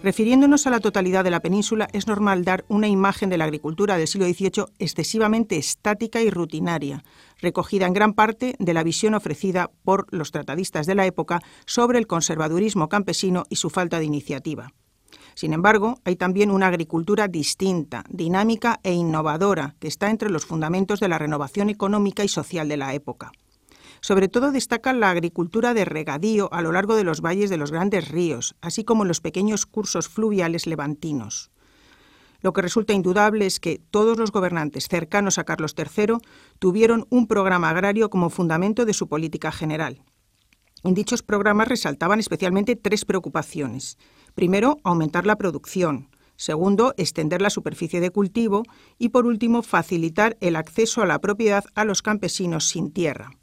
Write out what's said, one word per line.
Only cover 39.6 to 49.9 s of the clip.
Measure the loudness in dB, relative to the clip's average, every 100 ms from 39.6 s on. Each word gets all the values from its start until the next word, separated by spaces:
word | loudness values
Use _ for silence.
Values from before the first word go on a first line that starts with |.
| -6 -4 -6 -10 _ _ _ _ _ _ _ _
En | -4
dichos | -4 -4 -4
programas | -2 0 2 2 0
resaltaban | -2 -4 -4 0 0
especialmente | 0 -2 0 0 0 -2
tres | 0 -2 0
preocupaciones. | -2 -2 -6 -6 -8 -8 -8 -12 -16 _ _ _
Primero, | -2 2 4 2 2
aumentar | 0 0 0 0
la | 0 0
producción. | 0 -4 -6 -2 0 -2 -8 _ _ _
Segundo, | -6 0 2 4 2 2
extender | -4 -2 -2 0
la | 0
superficie | -2 -6 -6 -4 -2
de | -2
cultivo. | 0 -2 0 0 0 -4 _ _ _
Y, | 0
por | 2
último, | 2 0 2 0
facilitar | 2 -2 0